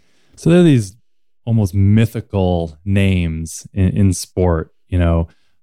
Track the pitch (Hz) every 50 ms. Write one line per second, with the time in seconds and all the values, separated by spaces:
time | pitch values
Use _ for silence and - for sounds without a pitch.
0 | _ _ _ _ _ _ _ - - 160 175 180 175 160 139 117 101 95 - _
1 | _ _ _ _ _ _ _ _ - 120 113 110 104 90 - 98 98 101 104 110
2 | 117 - - 113 - - - 98 92 90 90 85 85 82 76 _ - 101 98 101
3 | 98 95 95 90 87 82 80 80 82 78 - - - - - 98 92 90 - 104
4 | 98 95 87 - - - - 95 90 90 82 80 - _ _ _ _ - 98 90
5 | 87 85 85 82 82 - _ _ _ _ _ _